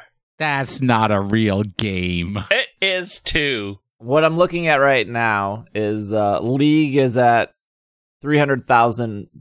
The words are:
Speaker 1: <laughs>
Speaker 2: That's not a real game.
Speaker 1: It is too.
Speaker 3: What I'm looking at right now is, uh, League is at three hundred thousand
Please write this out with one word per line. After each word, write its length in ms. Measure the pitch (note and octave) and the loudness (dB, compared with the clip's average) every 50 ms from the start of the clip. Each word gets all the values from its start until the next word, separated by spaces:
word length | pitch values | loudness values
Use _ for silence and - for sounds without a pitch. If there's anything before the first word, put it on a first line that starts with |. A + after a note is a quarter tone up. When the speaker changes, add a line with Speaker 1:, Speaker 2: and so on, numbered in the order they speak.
| - | -20
Speaker 1:
<laughs> 320 | _ _ _ _ _ _ - | _ _ _ _ _ _ -6
Speaker 2:
That's 440 | D#3 D3+ C#3+ C#3 C3+ A#2+ - - | -4 -2 -2 -2 -4 -4 -4 -2
not 280 | C3 B2+ A#2+ A2 A2 G#2+ | 0 0 2 2 2 2
a 100 | G#2+ G2 | 0 0
real 420 | G2 G2 G#2 A2 A2 G#2 G2 G2 G#2+ | 0 0 0 2 2 2 2 0 -2
game. 760 | G#2 F#2 - A2 G#2+ F#2+ F#2 F2+ F2+ F2+ F2 F2 F2+ G2+ G2+ G2 - | -4 -4 -6 -4 -4 -4 -2 -2 -2 -2 -2 -2 -4 -4 -6 -2 0
Speaker 1:
It 160 | G3 A#3+ C4 - _ - | 0 0 -2 -4 _ -4
is 400 | - F#3+ F#3 F#3 F3+ G#3+ - - | -2 -2 -2 -2 -4 -8 -10 -10
too. 580 | - - - D#3+ D3+ C#3+ C3+ A2+ G2+ G2+ G2+ G2 _ _ _ _ | -8 -4 -2 -2 -2 -2 -2 -4 -4 -6 -10 -12 _ _ _ _
Speaker 3:
What 260 | A2+ A#2 C3+ D3+ D#3+ | -6 -2 0 2 2
I'm 100 | D#3+ D#3+ E3 | 2 2 2
looking 300 | F3+ F3+ E3 F3 E3+ E3 | 0 0 0 -4 -2 0
at 80 | D3+ C3+ | 2 4
right 260 | C#3 C#3 C3+ B2+ A2 F2+ | 4 4 4 2 0 -2
now 560 | A#2 A#2 A#2 A2+ G#2+ G2+ G2+ G2 G2+ A2+ A2 _ - | -4 -2 -2 0 0 0 -2 -2 -4 -6 -10 _ -6
is, 400 | G#2 G#2+ G#2 G#2+ G#2+ G#2+ G2 G#2+ | -4 -2 -2 -2 -4 -4 -4 -2
uh, 280 | A2 G#2 G2+ G2+ D2+ | 0 0 2 0 0
League 560 | - A#2 C3 C3+ C#3+ D3+ D3+ D#3 D#3 C#3+ C3+ C#3+ | 0 -2 0 2 2 4 4 4 2 2 2 2
is 180 | C3+ B2+ A2 B2+ | 2 2 2 2
at 360 | B2 A#2+ A#2 A#2 G#2 - _ _ _ _ _ _ _ _ _ _ _ _ _ _ | 4 4 4 2 0 -2 _ _ _ _ _ _ _ _ _ _ _ _ _ _
three 160 | - C#3+ D3+ D3 | -6 0 2 2
hundred 260 | D3 C#3 C#3 B2+ B2 | 2 2 0 -2 0
thousand 600 | - C3 A#2+ A#2+ A#2+ A2+ A#2 A#2+ A2+ G#2+ G2+ - - _ - | 2 4 4 4 4 2 -2 -6 -6 -6 -10 -14 -16 _ -20